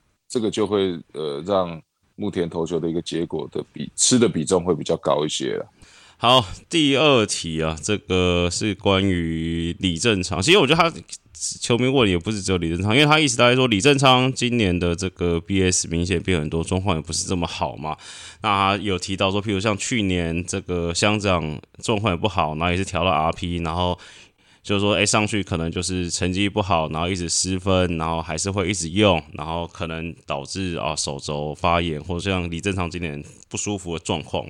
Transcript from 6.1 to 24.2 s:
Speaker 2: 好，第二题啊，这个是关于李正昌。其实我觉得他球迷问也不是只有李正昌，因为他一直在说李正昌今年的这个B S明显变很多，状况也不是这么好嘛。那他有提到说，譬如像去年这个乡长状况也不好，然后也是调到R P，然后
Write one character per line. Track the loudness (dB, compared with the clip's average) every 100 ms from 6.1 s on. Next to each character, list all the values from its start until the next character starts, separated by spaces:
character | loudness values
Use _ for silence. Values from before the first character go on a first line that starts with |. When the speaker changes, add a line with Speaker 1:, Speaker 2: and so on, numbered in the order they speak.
| _
Speaker 2:
好， | 4 4 2 -6 -4
第 | 0 2 4
二 | 6 4 2
题 | -2 -4 -2
啊， | -2 -2
这 | -4 -4
个 | 0 2 4 2 0
是 | 0 -2 0
关 | 2 2
于 | 2 0 -2 -2 -2 -2 -4 -2
李 | -2 0
正 | 2 2
昌。 | 0 0
其 | 4
实 | 4
我 | 6
觉 |
得 | 4
他 | 2 -2 -12 -20 _
球 | -10 -10 -6 0 2
迷 | 2
问 | 4 4
也 | 2
不 | 0
是 | -4
只 | -2
有 | 0
李 | 0
正 | 0
昌， | 2 4
因 |
为 | 6
他 | 6
一 | 4
直 | 4
在 | 4
说 | 6 4
李 | 4
正 | 6 6
昌 | 6 6 4
今 | 0 0 2
年 | 2 2
的 | 0 0
这 | -4
个 | -2 0 0
B | 0 2
S | 2 2 0
明 | -2 0
显 | 0
变 | 0 0
很 | 0
多， | -4
状 | -2 -2
况 | 0 -2
也 |
不 | -4
是 | -6 -4
这 | -4
么 | -4
好 | -4 -6 -6
嘛。 | -8 -8 -12 -18 -18 -6
那 | 0 2 4 2
他 |
有 | 0 -2
提 | -4 -2
到 | 0
说， | 0
譬 | 0
如 | 0
像 | 0 -2
去 | -2 -2
年 | 0 0 0 -4 -4
这 | -6
个 | -4 -4 -2
乡 | 0 2 2
长 | 2 0 -2 -6 -12 -8
状 | -4 0
况 | 0
也 | -2
不 | -2
好， | -2 -2 0
然 |
后 | 0
也 | 0
是 | -2
调 | -2
到 | 0
R | 2 0
P， | -2 -4 -4
然 | -4 -2
后 | -2 -2 -8 -20